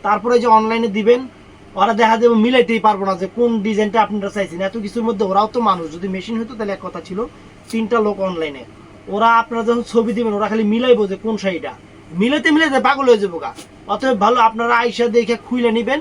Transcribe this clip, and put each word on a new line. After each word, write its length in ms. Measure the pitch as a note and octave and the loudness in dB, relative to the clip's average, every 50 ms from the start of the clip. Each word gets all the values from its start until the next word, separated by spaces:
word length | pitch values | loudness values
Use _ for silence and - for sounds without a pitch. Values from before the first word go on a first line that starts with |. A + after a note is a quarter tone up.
| - | 0
তারপরে 280 | G3 F#3+ F#3+ G3 A#3+ B3 A#3+ | 0 -2 0 0 2 2 2
যে 40 | A3+ | 4
অনলাইনে 420 | A#3+ A3 A3 A3 A3 A3+ A3+ A3+ A3+ | 4 4 4 4 2 -2 -2 -2 -2
দিবেন, 320 | F#3+ A3 G3+ A3+ A#3+ B3 C4 A#3 - - - - - - - - - | -2 0 4 4 4 2 2 -10 -16 -20 -20 -20 -20 -20 -20 -12 -2
ওরা 180 | F#3 G3 G#3 A3+ G#3 | 2 2 2 4 4
দেখা 160 | A#3 A3 A3+ | 4 4 4
যাবে 200 | A3 A#3 A#3+ A#3 A3 G#3+ | 4 4 4 4 4 4
মিলাইতেই 360 | A#3+ B3+ B3+ - - A3+ A3 A3 | 4 4 4 4 2 0 2 2
পারবো 180 | G#3+ G#3 F#3+ G3 G3 | 2 2 2 -2 -2
না 60 | F#3+ F3 | -2 -2
যে 40 | F#3+ F#3 - | -6 -8 -2
কোন 140 | A#3 A#3+ A#3+ A3+ A3 F#3+ | 0 0 2 2 0 -2
ডিজাইনটা 320 | A3+ G#3+ G3+ G#3+ G#3 F#3 A3+ | 0 0 0 0 0 2 0
আপনারা 280 | G#3 - G#3 G#3 G3 G3 F#3+ | 0 0 -2 -6 -6 -6 -4
চাইছেন। 240 | G#3 G3 D#3+ E3 F3 | -4 -6 -4 -4 -6
এত 160 | F#3+ F#3+ F#3+ A3+ G3+ | -6 -4 -4 -6 -10
কিছুর 200 | G#3 - A#3 A3 A3+ | -6 -6 -4 -2 -2
মধ্যে 160 | A3 G3 A3 F#3 | -2 -2 -2 0
ওরাও 180 | F#3+ G3 G#3+ G#3+ - | 2 2 0 2 -2
তো 60 | B3 | 0
মানুষ, 260 | A3+ G#3 F#3 F3 E3 D#3 D3+ | 0 0 0 0 -4 -10 -10
যদি 140 | F3 F#3 G3 | -8 -8 -6
মেশিন 260 | F#3 F#3+ F3+ A3 A#3 A3+ | -6 -8 -8 -6 -6 -6
হতো 120 | A3+ A3 B3+ G#3+ | -6 -8 -8 -8
তাহলে 140 | A3 G3+ | -6 -6
এক 100 | G3 F#3+ G3 | -6 -8 -10
কথা 140 | F#3 - - - - | -12 -12 -12 -12 -10
ছিল, 100 | F#3 G3 A#3+ - - - - - - - - - | -8 -8 -8 -8 -10 -20 -20 -20 -20 -20 -14 -6
তিনটা 260 | - A3+ A3 G3 A#3+ A3+ G#3+ | -4 -4 -2 0 0 0 0
লোক 100 | G#3 G3+ F#3+ | 0 -2 -2
অনলাইনে, 440 | F#3+ F#3 F3+ E3 D#3+ D3+ C#3 C3 A#2 - - - - - - - - - F#3+ | -4 -6 -4 -6 -6 -8 -8 -14 -18 -20 -20 -20 -20 -20 -20 -20 -12 -8 -4
ওরা 140 | G#3 A3+ A#3 A#3 A3+ | 0 2 2 2 2
আপনারা 220 | A3+ - A#3 A#3 A3+ A3+ | 0 -2 -6 -4 -2 -2
যখন 140 | A#3 A#3+ A#3 - | -2 -2 -4 -2
ছবি 200 | - A#3 G#3+ A3+ G#3+ | 0 0 0 0 -2
দিবেন, 160 | A3 A#3 A3 G#3 G3+ | -2 -2 -2 -2 -2
ওরা 100 | G#3+ G3 | -2 -2
খালি 160 | A3 A3 A3 | -2 0 0
মিলাইবো 380 | G#3 G#3+ A#3 B3+ B3+ A#3+ G#3+ G#3 | 0 0 0 4 2 4 2 2
যে 100 | F#3 F#3+ F#3 - | -2 -4 -6 -6
কোন 100 | A3 A3 | -6 -6
শাড়িটা, 360 | G3 F#3 F#3+ F3+ D3+ - C3+ - - - - - - - - D#3+ F3 | -2 -4 -4 -4 -4 -8 -10 -14 -14 -20 -20 -20 -20 -20 -10 -2 0
মিলাইতে 280 | G#3 B3 C#4+ D4+ - D#4+ | 0 2 0 0 2 2
মিলাইতে 300 | D4 D4+ E4 D4+ C4+ C4 G#3+ C4+ | 2 2 2 2 0 2 2 2
পাগল 180 | C#4 C4+ C4+ B3+ | 0 2 4 4
হয়ে 120 | A#3+ G#3 G3+ | 4 4 2
যাবো 140 | F#3+ E3+ D#3 - | -4 -4 -8 -10
গা। 80 | - - - - - - - - - | -10 -12 -12 -20 -20 -20 -20 -6 -6
অতএব 240 | G3+ A3 C4 C4 B3 G3 G3+ | -4 -2 0 0 0 2 2
ভালো 140 | G#3+ B3 B3 A3+ - | 2 4 4 4 2
আপনারা 260 | G#3+ A3+ A#3 A#3 A#3+ A#3 | 2 0 -2 0 0 0
আইসা 240 | A#3+ A#3+ - - A#3+ A#3 | 0 -2 -2 0 -2 2
দেখে 280 | G#3+ A#3+ A#3 F#3+ A#3 A3 - | 2 0 0 0 -4 -6 -4
খুইলে 240 | - A#3+ B3+ A#3+ A3+ A3 A#3 | -6 -4 0 0 2 0 0
নিবেন 220 | A3+ A#3 C#4 D4+ | 0 0 -2 -4